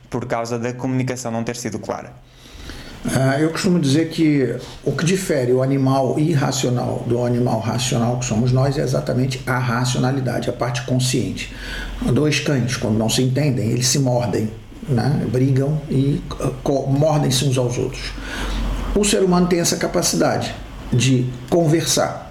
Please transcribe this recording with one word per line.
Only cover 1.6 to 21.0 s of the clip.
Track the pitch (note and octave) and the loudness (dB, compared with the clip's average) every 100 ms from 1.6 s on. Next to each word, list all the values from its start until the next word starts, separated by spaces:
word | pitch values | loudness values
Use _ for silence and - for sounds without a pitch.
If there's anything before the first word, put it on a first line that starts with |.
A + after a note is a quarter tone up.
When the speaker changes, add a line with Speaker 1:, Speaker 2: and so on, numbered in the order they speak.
| A2+ - | -6 -6
Speaker 1:
clara. | - - - - - - - - - - - - | -6 -8 -8 -18 -20 -20 -20 -18 -16 -16 -16 -8
Speaker 2:
Ah, | - B2 C3 C#3 | -2 2 2 2
eu | D#3+ | 0
costumo | E3 F#3+ F3+ | 0 2 2
dizer | C#3 D3+ D#3+ | 4 2 2
que | E3+ D#3+ D3 A#2+ A#2 - - | 2 2 4 2 -2 -8 -6
o | C#3+ | -4
que | C3 | 0
difere | D#3+ F#3+ - D3 B2 | 0 0 0 0 2
o | B2+ | 2
animal | C3 C#3 C3 C3+ B2+ D#3 | 2 2 2 2 2 2
irracional | D#3 C#3+ C3+ - B2+ B2 A#2+ A2+ A#2+ | 2 2 0 0 0 0 -2 -2 -2
do | A#2+ | 0
animal | A#2+ A#2+ A#2 A2+ | 2 2 0 0
racional | A2+ A#2+ - B2+ A#2 B2 | -2 -2 0 0 0 0
que | |
somos | - A2 B2+ | 0 2 4
nós | C3 C#3 C#3+ | 4 2 2
é | |
exatamente | C#3 D3 D3 B2+ C3 - - | 0 0 0 0 0 -2 -2
a | B2+ | -2
racionalidade, | B2+ A#2 B2+ - B2+ C3 B2+ - - | 0 0 0 0 0 0 -2 -4 -4
a | |
parte | - A#2+ B2+ | -2 -2 -4
consciente. | - B2+ B2+ B2+ G2 - - - - - - - | -2 0 2 0 -2 -4 -8 -10 -10 -8 -8 -4
Dois | - B2+ D3+ - | 0 2 2 2
cães, | - C3+ - - | 0 0 0 -2
quando | G#2+ G#2+ | 0 0
não | A2 | 2
se | - | 2
entendem, | C3 C3 D3+ A#2+ A2 | 2 2 0 0 0
eles | B2 B2 | 0 0
se | D3 | 2
mordem, | C3 B2 A#2+ - G#2+ - - - - | 2 2 0 0 -2 -6 -16 -10 -2
né? | A#2+ A#2+ C3 - | 0 2 0 0
Brigam | B2 C#3 C3 C#3 D3+ - | 2 4 4 2 0 0
e, | C3+ C#3 F3 - - | 0 2 0 -4 -6
ah, | D3 C#3 | -6 -4
co-, | - C#3 - | 0 0 2
mordem-se | C#3+ D#3 D3+ C#3+ B2+ | 2 4 4 2 2
uns | C#3+ B2+ | 2 2
aos | B2 - | 0 0
outros. | - - - - - - - - - - - | -4 -4 -10 -10 -8 -6 -4 -2 -2 -4 0
O | G3+ | 0
ser | G#3 G#3 | 2 2
humano | F#3 F3 F3 | 4 4 4
tem | E3+ | 2
essa | E3 E3+ | 2 0
capacidade | E3+ F3 E3 E3 D3 A2 - - - - - | -2 0 0 2 2 0 -4 -8 -12 -12 -2
de | B2 | 2